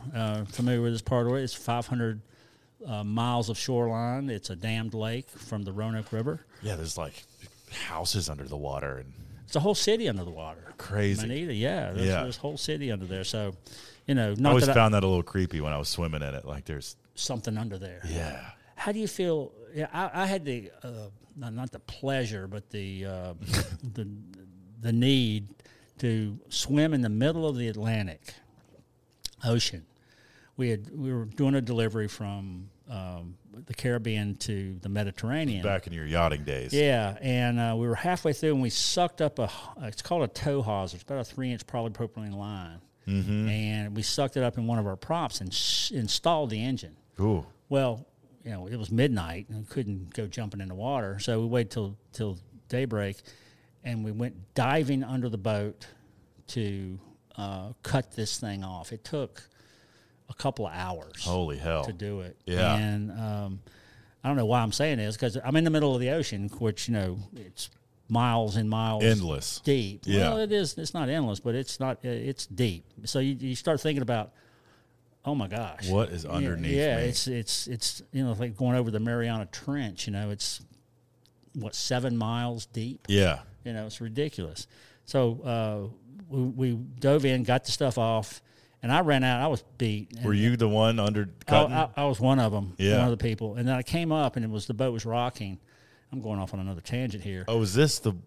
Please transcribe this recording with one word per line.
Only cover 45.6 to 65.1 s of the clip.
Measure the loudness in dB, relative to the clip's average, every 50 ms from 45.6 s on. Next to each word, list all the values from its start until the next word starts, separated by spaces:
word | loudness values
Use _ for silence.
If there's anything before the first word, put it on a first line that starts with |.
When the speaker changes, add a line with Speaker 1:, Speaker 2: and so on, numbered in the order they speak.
| 0 2 2 0 0 0 -2
Speaker 1:
installed | -2 -2 0 0 2 2 2 2 4 2 0
the | -2 -2 0
engine. | -2 -2 -2 -4 -10 -18 -20 _ _ _ 0
Speaker 2:
Ooh. | 2 4 4 2 0 -4 -14 _ _ 0
Speaker 1:
Well, | 2 2 2 2 0 -4 -8 _ _ _ _ _ -20 _ -12
you | -10
know, | -10 -8 -8
it | -8 -8
was | -6 -4 0
midnight | 4 4 6 6 4 2 0 -2 -6 -8 -8 -8
and | -8 -10 -8 -6
couldn't | -4 -4 -2 -2 -4 -6 -6 -8 -6
go | -6 -6
jumping | -6 -4 -6 -6 -6 -6 -6
in | -8 -8
the | -6
water, | -6 -4 -2 -2 -2 -2 -2 -4 -4
so | -2 0 2 2
we | 2
waited | 2 2 2 2 2
till, | -2 -4 -4 -4 -6 -10 _ _ -8
till | -4 -4 -4 -4 -6 -10 -20 -20 -20 _ -4
daybreak, | -2 -2 -2 0 0 0 0 -2 -4 -6 -12 -20 -20 -20 -20 -20 -20 _ _ _ _ _ -8
and | -6 -4 -4 -4
we | -4 -2
went | -2 -4 -4 -6 -10 -14 -4 0
diving | 2 4 4 4 4 4 4 2 0 0
under | 0 -2 -2 -2 -2
the | -2 -2
boat | 0 0 0 2 0 -2 -4 -8 -16 -20 -20 _ -20 -20 -20 _ -20 _ _ _ -16 -8
to, | -4 -4 -2 -2 -2 -4 -6 -8 -8 -10 -14 -18 -20 _ _ _ -12
uh, | -10 -8 -8 -8 -8 -10 -12 -14 _ -6
cut | -2 0 0 0 -2 -6
this | -6 -4 -4 -4 -6
thing | -6 -6 -6 -6 -8
off. | -8 -10 -10 -12 -12 -14
It | -14 -10
took | -6 -4 -4 -4 -6 -8 -16 -20 -20 _ _ -20 _ _ _ _ _ _ _ _ _ _ _ _ -18
a | -10
couple | -4 -2 -2 -2 -2 -4
of | -6 -4
hours | -6 -6 -6 -6 -8 -10 -14 -12 -8 -4
Speaker 2:
Holy | 0 0 0 0 0 -2
hell. | -4 -2 0 0 0 0
Speaker 1:
to | -2 -4
do | -6 -6 -6 -6 -6
it. | -8 -10 -14 _ -6
Speaker 2:
Yeah. | -2 2 4 4 6 4
Speaker 1:
And, | 4 2 0 0 -2 -2 -4 -4
um, | -4 -4 -4 -4 -4 -4 -6 -6 -8 -10 -16 -20 -20 -20 -20 -20 -20 -20 _ _ _ -2
I | 0
don't | 2
know | 2 4
why | 4 4 4
I'm | 4 2 2
saying | 2 2 2 2 0
this, | 0 -2